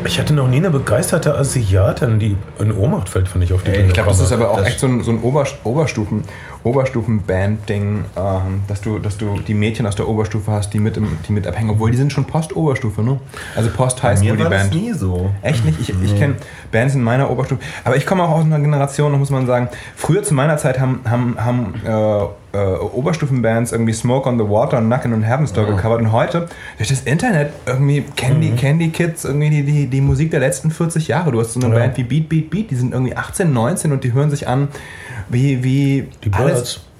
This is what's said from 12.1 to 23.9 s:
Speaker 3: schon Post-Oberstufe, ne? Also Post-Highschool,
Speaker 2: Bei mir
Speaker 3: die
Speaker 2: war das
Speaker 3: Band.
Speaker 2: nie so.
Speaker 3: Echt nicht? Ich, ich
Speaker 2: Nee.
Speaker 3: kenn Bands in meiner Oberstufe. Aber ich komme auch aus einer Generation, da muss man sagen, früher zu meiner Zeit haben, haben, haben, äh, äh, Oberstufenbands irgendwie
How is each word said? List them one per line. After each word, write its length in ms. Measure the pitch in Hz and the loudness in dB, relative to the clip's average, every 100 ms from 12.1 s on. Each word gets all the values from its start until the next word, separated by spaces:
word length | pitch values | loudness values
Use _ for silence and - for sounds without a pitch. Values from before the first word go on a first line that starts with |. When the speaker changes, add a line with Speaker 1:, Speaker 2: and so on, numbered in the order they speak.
Speaker 3:
schon 120 | 139 | 0
Post-Oberstufe, 760 | 123 156 160 - 160 131 110 98 | -2 -2 -2 -2 0 0 -2 -2
ne? 180 | 113 135 - - - - | -2 -2 -6 -16 -8 -2
Also 140 | 110 | -2
Post-Highschool, 580 | - 127 - 127 98 101 | 0 0 2 2 4 4
Speaker 2:
Bei 40 | |
mir 40 | 107 | 2
Speaker 3:
die 60 | |
Speaker 2:
war 60 | - | 2
das 180 | 98 98 | 2 2
Speaker 3:
Band. 40 | |
Speaker 2:
nie 180 | 160 233 | 0 -2
so. 380 | 180 95 90 95 98 | -2 -2 -2 -2 -2
Speaker 3:
Echt 220 | - 120 | -2 0
nicht? 160 | 107 80 | 0 0
Ich, 100 | 110 | -2
ich 60 | 92 98 | 0 0
Speaker 2:
Nee. 60 | 101 | 2
Speaker 3:
kenn 160 | 143 135 - - - | 2 0 -8 -18 -2
Bands 220 | 110 131 139 | 0 2 2
in 60 | |
meiner 280 | 117 127 139 | 2 2 2
Oberstufe. 300 | 123 131 131 - - | 0 -2 -4 -6 -6
Aber 120 | 120 127 | 0 0
ich 80 | - | 2
komme 180 | 190 | 2
auch 60 | 170 | 2
aus 140 | 160 | 2
einer 140 | 156 151 | 2 2
Generation, 540 | 147 147 139 - 147 | 2 2 0 0 2
da 60 | 139 | 2
muss 120 | 135 | 0
man 160 | 135 127 | 0 2
sagen, 220 | 123 123 - - - | 0 0 -6 -16 -6
früher 260 | - 175 | 0 2
zu 100 | 202 | 2
meiner 220 | 143 147 151 | 2 2 2
Zeit 220 | 143 127 | 0 0
haben, 200 | 131 127 113 | 0 -2 -2
haben, 280 | 123 123 117 | 0 0 -2
haben, 360 | 113 123 110 110 110 | -2 0 -2 -6 -2
äh, 380 | 110 107 104 101 - - | 0 2 0 -2 -8 -8
äh, 40 | 101 98 92 | -2 -2 -2
Oberstufenbands 960 | 95 - 156 160 143 131 113 113 117 | -4 -2 -2 -2 0 0 2 0 0
irgendwie 220 | 113 113 | 0 0